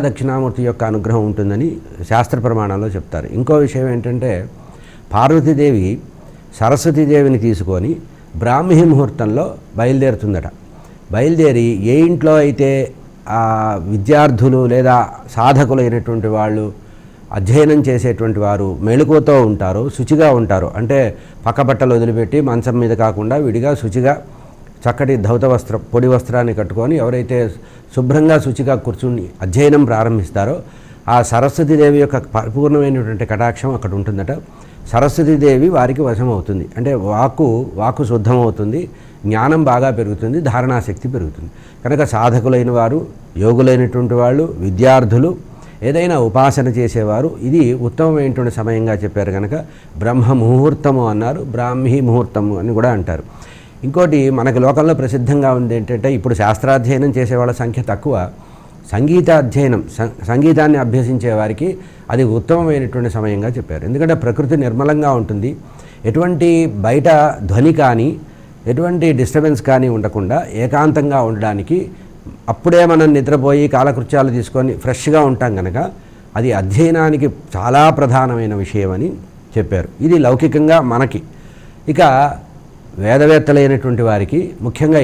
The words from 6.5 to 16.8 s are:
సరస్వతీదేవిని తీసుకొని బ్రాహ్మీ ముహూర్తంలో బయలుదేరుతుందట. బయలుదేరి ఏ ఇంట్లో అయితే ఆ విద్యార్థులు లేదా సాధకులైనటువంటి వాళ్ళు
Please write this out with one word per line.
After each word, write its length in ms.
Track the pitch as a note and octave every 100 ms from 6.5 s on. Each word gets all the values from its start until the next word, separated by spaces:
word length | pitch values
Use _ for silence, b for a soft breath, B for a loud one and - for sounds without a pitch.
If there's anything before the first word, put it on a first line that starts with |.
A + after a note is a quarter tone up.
| -
సరస్వతీదేవిని 760 | A2 C#3+ E3+ D3 D3 D3 C#3 B2+
తీసుకొని 460 | A2+ G#2+ F#2 F#2 G#2+ E3 - B B -
బ్రాహ్మీ 380 | A2+ C3+ F#3 E3 E3+
ముహూర్తంలో 540 | C#3 C3+ - G#2+ A2+ F3+ - - F#2+
బయలుదేరుతుందట. 680 | B2 C3+ C3+ A2 G#2 F#2 - - - B B B -
బయలుదేరి 520 | G#2+ C#3+ E3+ D#3 A#2+ A#2 G#2 G#2+
ఏ 20 | C#3 E3
ఇంట్లో 260 | E3 D#3 D#3
అయితే 260 | D3 B2 C#3 C3+ B2+ - - - -
ఆ 120 | A2 A2+ A2 A2 G2+ F2
విద్యార్థులు 680 | G#2 G2+ D3 D3 A#2 C3 B2+ B2
లేదా 240 | B2 B2+ B2 G#2+ - -
సాధకులైనటువంటి 960 | - B2 C3+ C3 C3+ A#2+ A#2 - A2+ G#2+
వాళ్ళు 300 | G#2+ G#2+ G#2+ G#2+ G2+